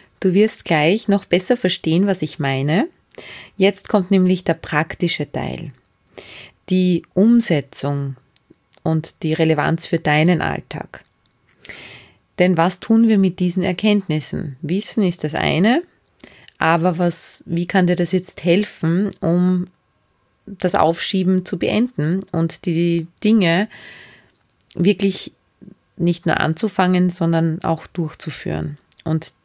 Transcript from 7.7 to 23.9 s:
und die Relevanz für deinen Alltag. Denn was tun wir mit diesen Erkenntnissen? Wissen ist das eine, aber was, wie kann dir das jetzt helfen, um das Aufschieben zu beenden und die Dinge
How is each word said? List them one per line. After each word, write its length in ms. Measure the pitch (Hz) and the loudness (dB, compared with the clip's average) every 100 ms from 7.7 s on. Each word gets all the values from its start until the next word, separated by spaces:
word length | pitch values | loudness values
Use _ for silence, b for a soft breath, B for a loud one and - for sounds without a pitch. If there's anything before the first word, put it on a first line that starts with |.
| - 143 143 139 131 _ - _ _ _ - | -6 -4 -2 -4 -8 _ -20 _ _ _ -6
und 380 | 160 160 - - | -2 -2 -4 -6
die 100 | 156 | -4
Relevanz 540 | 160 160 147 147 165 - | 2 2 2 0 -2 -2
für 140 | 165 | -2
deinen 420 | 151 151 170 175 | 2 2 4 2
Alltag. 600 | - - - - - - _ _ _ _ _ B B B B B B B _ - | -2 -6 -8 -12 -12 -16 _ _ _ _ _ B B B B B B B _ 0
Denn 160 | 185 165 | 2 2
was 240 | 180 - | 2 0
tun 260 | - 226 226 | 2 4 4
wir 100 | 208 | 4
mit 220 | 190 185 | 2 0
diesen 240 | 180 180 | -2 0
Erkenntnissen? 920 | 175 180 214 208 190 151 - 156 147 131 | -2 0 2 2 0 -4 -4 -8 -8 -8
Wissen 440 | 151 190 - 220 | -4 -4 -2 0
ist 180 | 185 175 | 0 0
das 140 | 151 - | -4 -2
eine, 480 | 147 147 214 294 359 _ _ B B B B - | 0 2 2 2 -2 _ _ B B B B -2
aber 400 | 160 165 180 170 | 0 2 0 0
was, 460 | 175 170 - - - | -2 -2 -6 -8 -6
wie 220 | 165 175 | -4 0
kann 180 | 196 175 | 2 2
dir 80 | |
das 160 | 175 170 | 2 0
jetzt 320 | 180 - - | -2 -4 -4
helfen, 680 | 170 185 208 - 160 175 214 - | 2 2 0 -4 -2 0 -2 -4
um 460 | 165 175 180 180 180 _ _ _ _ _ _ _ - | 0 2 2 0 -4 _ _ _ _ _ _ _ -18
das 280 | 190 180 | -6 -2
Aufschieben 720 | - 160 165 - 190 185 185 | 2 2 0 -2 0 2 0
zu 160 | 180 175 | -2 -4
beenden 640 | - 208 247 - 151 190 - | -2 0 -2 -2 -2 -4 -4
und 340 | 165 165 - 175 | -2 -2 -4 -4
die 400 | 165 170 170 165 _ | 0 0 -2 -4 _
Dinge 460 | - 220 170 170 220 B B | 2 4 4 2 -2 B B